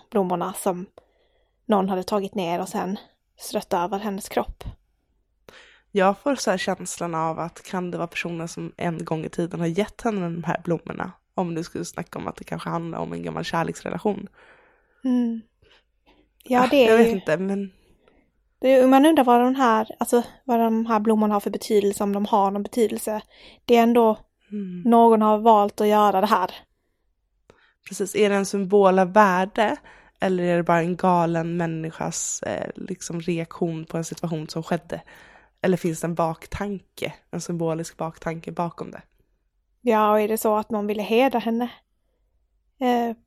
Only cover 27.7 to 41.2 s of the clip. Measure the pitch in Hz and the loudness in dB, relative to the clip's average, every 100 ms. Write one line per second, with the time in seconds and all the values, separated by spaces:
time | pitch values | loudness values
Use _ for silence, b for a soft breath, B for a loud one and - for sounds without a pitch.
27.7 | b - 196 190 202 208 202 196 202 190 | b -18 -8 -4 0 2 2 0 -2 2
28.7 | 202 196 190 180 196 208 180 190 - 214 | 6 6 6 4 6 6 4 -2 0 -2
29.7 | 302 b b b _ 196 185 175 175 170 | -2 b b b _ -2 0 0 0 2
30.7 | 170 165 175 185 175 170 165 165 175 165 | 0 0 0 2 2 2 0 -4 -4 -4
31.7 | 160 160 - 165 - - - - 95 - | -6 -8 -8 -8 -6 -8 -8 -6 -6 -8
32.7 | - - 185 - 170 165 170 165 - 175 | -12 -12 -12 -10 -8 -4 -4 -6 -6 -6
33.7 | 160 160 170 165 - 170 160 156 - 165 | -6 -8 -8 -8 -8 -6 -6 -6 -10 -6
34.7 | 170 - 165 B B B B B _ 185 | -6 -6 -14 B B B B B _ -2
35.7 | 180 175 160 165 170 165 165 - - 202 | -2 -2 -4 -6 -2 -4 -4 -10 -10 -8
36.7 | 190 - - - - _ 175 - 170 165 | -8 -14 -10 -10 -10 _ -12 -8 -6 -4
37.7 | 160 165 - 160 - - 165 165 165 170 | -6 -8 -10 -10 -8 -10 -10 -12 -8 -8
38.7 | - - - - _ _ _ _ _ _ | -8 -14 -16 -20 _ _ _ _ _ _
39.7 | _ 247 220 214 214 214 220 226 214 214 | _ 0 2 4 2 0 -2 0 -2 -2
40.7 | 214 208 214 196 226 | -6 -4 -6 0 2